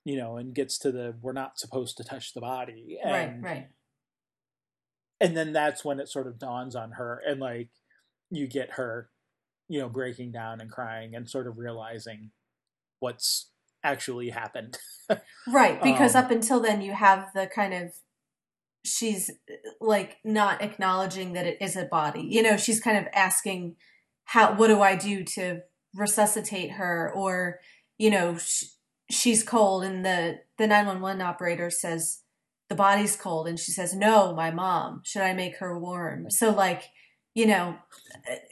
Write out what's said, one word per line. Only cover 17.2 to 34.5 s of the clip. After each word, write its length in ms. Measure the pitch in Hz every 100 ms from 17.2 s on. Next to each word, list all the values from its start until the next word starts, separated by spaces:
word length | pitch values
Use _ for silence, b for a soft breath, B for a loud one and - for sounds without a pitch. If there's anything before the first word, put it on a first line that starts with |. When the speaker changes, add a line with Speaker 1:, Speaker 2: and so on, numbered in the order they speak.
| 190
Speaker 2:
the 140 | 196 190
kind 260 | - 196
of, 200 | 180 175 - _ _ _ _ _ _ _ _ -
she's, 460 | - 226 196 - - - - - -
like, 360 | 220 208 180 -
not 380 | 220 214 202 -
acknowledging 720 | 208 - 190 185 190 185 185
that 140 | 175 180
it 140 | -
is 140 | 196 190
a 100 | 175
body. 360 | 165 151 151
You 220 | 160 220
know, 120 | 226 208
she's 220 | 220 220
kind 180 | 240 208
of 100 | 180
asking, 640 | 196 185 - 202 185 175 - b b b _ -
"How, 280 | 233 214
what 140 | 208 220
do 140 | 208
I 140 | 196 185
do 280 | 202 202
to 400 | 180 - 180 175 - _ _ 190
resuscitate 760 | 208 220 208 220 - 196 170
her?" 380 | - 180 170 165
Or, 500 | 196 190 180 180 - b b b -
you 140 | 214
know, 260 | 196 175 170
sh-, 280 | - - - _ _ _ _
she's 340 | - 247 220
cold, 400 | - 233 202 190
and 220 | 190 185 185
the, 360 | 180 170 - _ -
the 80 | 214
nine 180 | 208 202
one 160 | 190
one 180 | 190 190
operator 520 | 180 170 175 170 175
says, 500 | - 175 165 165 - _ _ _ _ _
"The 60 | 190
body's 400 | 196 202 208 -
cold," 320 | 190 160 160
and 120 | 170
she 120 | -
says, 240 | 170 175 190
"No, 400 | 208 220 185 160
my 160 | 165